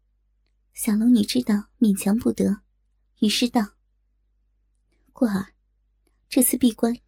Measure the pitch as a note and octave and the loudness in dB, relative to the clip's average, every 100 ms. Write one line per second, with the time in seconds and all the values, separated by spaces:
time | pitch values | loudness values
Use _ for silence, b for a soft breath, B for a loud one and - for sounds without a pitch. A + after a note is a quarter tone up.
0 | _ _ _ _ _ _ _ - - G#3 | _ _ _ _ _ _ _ -8 -2 0
1 | A#3 A#3+ G#3 B3 B3 G#3 - _ A3 G3 | 4 4 2 -2 0 -2 -4 _ 0 0
2 | - A3+ A#3 A3+ F#3+ G3+ _ _ _ _ | 0 0 -2 -2 -2 -2 _ _ _ _
3 | _ _ G#3+ - A#3+ B3 G#3 - _ _ | _ _ -2 0 -2 -2 -4 -10 _ _
4 | _ _ _ _ _ _ _ _ _ _ | _ _ _ _ _ _ _ _ _ _
5 | _ - A#3+ G3 G3 _ _ _ _ _ | _ -4 -2 -2 -6 _ _ _ _ _
6 | _ _ _ - B3 B3 B3 A3 A#3 A#3+ | _ _ _ 0 0 2 0 0 -4 -4